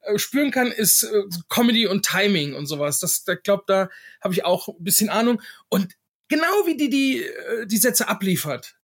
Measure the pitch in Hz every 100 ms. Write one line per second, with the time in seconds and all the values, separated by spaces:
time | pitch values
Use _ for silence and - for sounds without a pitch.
0 | - 208 - 262 285 262 247 - 214 -
1 | - 214 196 175 - - 240 226 214 196
2 | - 180 202 190 147 135 143 151 147 147
3 | 175 - - 175 - 202 196 190 185 -
4 | - - - 185 175 180 - - 170 -
5 | 214 190 233 233 - - _ 196 185 -
6 | _ _ _ 311 330 403 370 285 285 277
7 | 269 247 - - - 233 220 214 254 -
8 | 226 - 196 180 151 123 - _